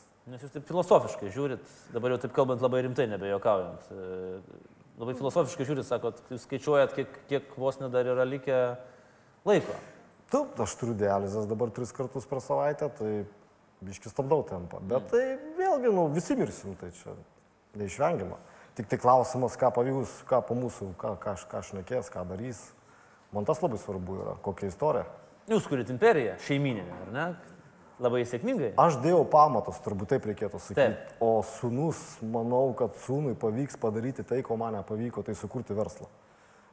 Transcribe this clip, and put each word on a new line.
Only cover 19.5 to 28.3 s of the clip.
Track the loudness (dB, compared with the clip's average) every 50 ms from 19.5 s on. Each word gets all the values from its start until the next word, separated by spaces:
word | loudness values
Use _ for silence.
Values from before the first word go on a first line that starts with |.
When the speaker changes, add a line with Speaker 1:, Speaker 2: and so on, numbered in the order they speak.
| 2
Speaker 2:
ką | 4 4 4 4
pavyks, | 4 2 2 0 -2 -2 -4 -6 -10 -2 2
ką | 2 2 2
po | 2 -2
mūsų, | -2 -2 -4 -6 -6 -8 -10 -8
ką, | -6 -6 -6 -6
ką, | -4 -4 -6 -6 -6 -8 -10
ką | -8 -8 -8
šnekės, | -8 -10 -10 -6 -4 -4 -4 -4 -6 -8
ką | -10 -8 -8
darys. | -8 -8 -8 -8 -10 -10 -12 -16 -18 -20 _ -20 -20 -20 -20 -20 -20 _ _ _ -6
Man | -2 0
tas | 0 2 2 0
labai | -2 -2 -4
svarbu | -6 -6 -6 -6 -6 -6 -8 -6
yra, | -6 -8 -8 -6 -6
kokia | -6 -6 -4 -6 -6
istorija. | -4 0 0 2 2 0 -2 -4 -10 -18 -20 -20 -20 -16 _ 0
Speaker 1:
Jūs | 0 0 0
kuriat | 0 -2 -2 -2 -2
imperiją | 0 4 6 6 6 6 4 0 -2
šeimyninę, | -4 -2 -2 0 2 2 0 0 -2 -4 -8 -10 -12 -10
ar | -8 -6
ne? | -4 -4 -4 -6 -8 -14 -20 -20 -20 -20 -20 -20 -20 -20 -20 -6 -2
Labai | 0 2 2 2 2
sėkmingai. | 0